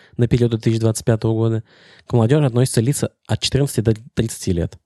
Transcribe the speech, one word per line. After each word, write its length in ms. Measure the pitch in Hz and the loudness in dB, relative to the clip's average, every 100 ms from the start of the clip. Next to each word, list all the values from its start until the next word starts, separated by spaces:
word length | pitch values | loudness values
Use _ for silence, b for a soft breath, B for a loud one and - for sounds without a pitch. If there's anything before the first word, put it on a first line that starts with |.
| b - | b -2
на 100 | 120 | 0
период 240 | 117 117 | 2 2
до 80 | 113 | 0
тысяча 220 | 120 113 | 0 0
двадцать 240 | 113 107 | 0 0
пятого 280 | - 110 113 | -2 0 0
года, 320 | 110 113 110 - b b b - | 0 0 -2 -6 b b b -2
к 60 | |
молодежи 340 | 120 113 151 139 | 2 4 4 2
относятся 340 | 120 127 - | 2 2 2
лица 300 | 117 147 - _ - | 0 -2 -4 _ -6
от 140 | 110 | -4
четырнадцати 400 | - 131 139 - | -2 -2 0 0
до 140 | 110 110 117 | 0 -2 -4
тридцати 380 | - 113 - - | -4 -4 -4 -4
лет. 260 | 85 80 - | -2 -4 -8